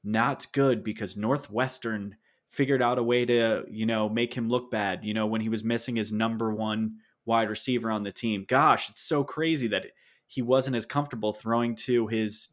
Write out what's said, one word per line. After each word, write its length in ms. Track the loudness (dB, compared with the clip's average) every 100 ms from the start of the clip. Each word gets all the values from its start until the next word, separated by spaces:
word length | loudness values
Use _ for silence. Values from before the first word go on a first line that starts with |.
not 420 | -4 0 0 -2 -4
good 300 | 2 4 2
because 340 | -2 -6 -6 -4
Northwestern 1000 | 0 -2 -2 -2 -2 -2 -6 -6 -6 -12 _ _ _
figured 340 | -2 2 4
out 160 | 4 2
a 40 |
way 220 | 2 2 4
to, 380 | 4 4 2 -2
you 200 | -4 0
know, 220 | 2 0
make 260 | 0 -2 -2
him 120 | 0
look 220 | 0 -2
bad, 340 | -2 -2 -2
you 120 | -4 -2
know, 100 | 0
when 160 | 0
he 80 | -2
was 140 | -2
missing 320 | -2 -2 -2 -2
his 180 | -2
number 400 | 0 -2 0 -2
one 440 | -2 -2 -2 -2 -4 _ _ 0
wide 240 | 2 2
receiver 420 | -2 -2 -2 0
on 100 | -2
the 100 | -4
team. 340 | -4 -2 -2 2
Gosh, 420 | 4 6 4 0
it's 120 | -8
so 220 | -2 0
crazy 440 | 0 -2 -2 0 0
that 180 | 0 -4 -14 _ _ _
he 160 | -4
wasn't 340 | 4 4 4 0
as 100 | -2
comfortable 460 | -2 -4 -2 -4
throwing 440 | -2 0 2 0 -2
to 320 | 0 2 2
his 420 | 0 -2 -4 -12